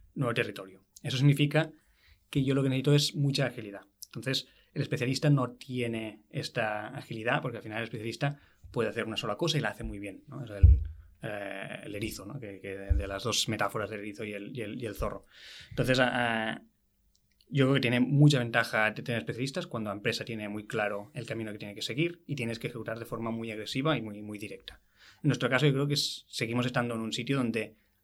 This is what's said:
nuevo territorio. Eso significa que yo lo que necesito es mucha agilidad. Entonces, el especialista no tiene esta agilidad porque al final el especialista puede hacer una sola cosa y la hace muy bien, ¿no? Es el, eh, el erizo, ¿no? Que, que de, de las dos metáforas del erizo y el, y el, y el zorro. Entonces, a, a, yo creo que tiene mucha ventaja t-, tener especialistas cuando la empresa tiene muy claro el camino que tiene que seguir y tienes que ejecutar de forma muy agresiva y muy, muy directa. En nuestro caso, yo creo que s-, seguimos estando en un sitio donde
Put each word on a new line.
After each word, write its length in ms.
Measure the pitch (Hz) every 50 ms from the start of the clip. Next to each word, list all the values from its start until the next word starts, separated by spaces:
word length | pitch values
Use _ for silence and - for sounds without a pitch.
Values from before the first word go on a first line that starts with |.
| - - -
nuevo 220 | 170 135 117 113
territorio. 500 | 117 113 107 101 101 95 95 95 - _ _ - -
Eso 160 | - 131 123 123
significa 540 | 139 143 139 147 147 143 - 156 160 156 - - _ _ _ _ _ - - _ _ -
que 140 | - 143 131
yo 100 | 135 135
lo 80 | 139
que 80 | 135 135
necesito 240 | 131 131 131 147 147
es 220 | 147 143 - -
mucha 320 | 147 143 139 139 - 139 123
agilidad. 340 | - 120 107 101 98 95 - _ _ - -
Entonces, 420 | - - 117 110 131 135 - - - - _ _ _ -
el 80 | - 120
especialista 480 | - - - 123 127 135 - - 147
no 220 | 143 135 123 120 -
tiene 680 | - - - 127 123 120 117 113 113 113 107 104 104 _ _
esta 600 | - 147 147 - - 123 110 107 107 104 107 110
agilidad 520 | 131 139 - - 113 113 110 120 139 151
porque 160 | - 123 113 107
al 60 | -
final 160 | 110 107 113
el 60 | 117
especialista 540 | 110 - 110 107 113 110 - 139 143 143 - - - _ _ - -
puede 200 | - 123 113 107
hacer 160 | 110 117 107
una 120 | 110 107 -
sola 180 | - 110 104
cosa 220 | - - - 151 147
y 40 |
la 80 | 113 104
hace 140 | 104 - 110
muy 140 | 110 104 101
bien, 260 | 101 101 92 - - -
¿no? 160 | - 117 120
Es 80 | 113
el, 300 | 104 98 98 - - - - - - - - - - -
eh, 580 | - 110 104 101 101 101 98 98 98 - - - -
el 100 | 107 101
erizo, 300 | 101 113 107 - - 95
¿no? 140 | 104 - 135
Que, 200 | 113 101 98 92
que 180 | - 98 95 98
de, 160 | 98 98 95
de 140 | - 98 98
las 160 | 98 98 123
dos 240 | 117 101 - - -
metáforas 420 | 107 104 104 98 - 113 104 98
del 120 | 110 104
erizo 240 | 101 107 101 - 110
y 80 | 107 104
el, 220 | 101 101 101 -
y 60 | 120
el, 180 | 110 101 113 123
y 60 | 120
el 80 | 107 101
zorro. 320 | - 113 104 98 101 - _ - - - - - - - -
Entonces, 300 | - - 120 120 127 127
a, 520 | 127 123 - 123 123 117 113 110 110 110
a, 100 | - - - - _ _ _ _ _ _ _ _ _ _ _ _ _ _ _ -
yo 160 | - 139 135
creo 80 | 131 139
que 40 | 131
tiene 220 | 127 117 123 123
mucha 380 | 123 123 143 139 147 147 147 127
ventaja 540 | 120 117 113 120 113 - - 110 107 110 110
t-, 80 | 117
tener 180 | 110 - 117 113
especialistas 480 | - - 113 110 131 135 - 185 156 -
cuando 220 | - 117 107 104
la 60 | 95
empresa 300 | 101 - 120 107 - -
tiene 240 | - 113 110 107 104
muy 180 | 104 107 104 -
claro 440 | - 110 104 104 104 101 107 120 -
el 100 | 123 113
camino 260 | - 120 113 110 107 101
que 40 | 101
tiene 160 | 110 104 104
que 80 | 107
seguir 400 | - - 120 135 165 170 170 - _ -
y 80 | 147
tienes 240 | 139 117 117 113 113
que 80 | - -
ejecutar 320 | - 117 110 113 113 117
de 60 | 113
forma 260 | - 120 113 113 113
muy 180 | 113 113 113 113
agresiva 460 | 107 110 107 - - 127 135 160 147 120
y 40 |
muy, 200 | 110 107 104 104
muy 160 | 104 104 107 104
directa. 440 | 107 95 95 - - - - - _ _ _ _ - - - _ -
En 60 | 151
nuestro 200 | - 147 135 117
caso, 160 | 135 127 147
yo 60 | 147
creo 160 | 131 135 143 143
que 80 | 147
s-, 280 | 143 - - - - - _
seguimos 380 | - - 123 110 117 123 123
estando 280 | 127 123 131 120 120 117
en 80 | 113
un 120 | 113 113 110
sitio 240 | 123 120 131 135 139
donde 400 | 123 113 104 110 107 107 - _ _ _ _ _